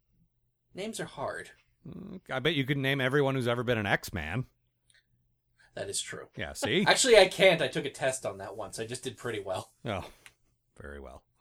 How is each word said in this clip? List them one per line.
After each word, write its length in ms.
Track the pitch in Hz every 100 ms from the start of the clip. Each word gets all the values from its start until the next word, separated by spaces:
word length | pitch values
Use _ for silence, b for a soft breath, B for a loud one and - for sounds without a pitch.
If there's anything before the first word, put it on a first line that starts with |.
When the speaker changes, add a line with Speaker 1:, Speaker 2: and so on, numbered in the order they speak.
| _ _ _ _ _ _ _ -
Speaker 1:
Names 240 | 214 214
are 60 | 160
hard. 440 | - 113 82 - - _ _ -
Speaker 2:
Mm, 340 | - - 185 -
I 80 | 131
bet 160 | 143 147
you 80 | 127
could 120 | 143
name 200 | 135 139
everyone 340 | 127 143 135 135
who's 120 | 120
ever 140 | 120
been 160 | 117 110
an 80 | 101
X-Man. 600 | 151 - 90 76 113 123 _ _ _ _ _ _ _ _ _ _ _ b -
Speaker 1:
That 120 | 98
is 120 | -
true. 280 | - - - -
Speaker 2:
Yeah, 160 | 78
see? 300 | - - 170 208
Speaker 1:
<laughs> 20 |
Actually, 300 | - 254 214
I 100 | 185
can't. 340 | - 190 165
I 60 | -
took 180 | 160 139
a 60 |
test 340 | - 139 - 110
on 120 | 95
that 160 | 101 104
once. 220 | 95 113
I 60 | 110
just 160 | 123
did 140 | 127 107
pretty 220 | 123 104
well. 300 | 95 95 - _ 123
Speaker 2:
Oh, 200 | 95 - B B _ _ _ _ -
very 180 | 71 71
well. 220 | 65 69 _ _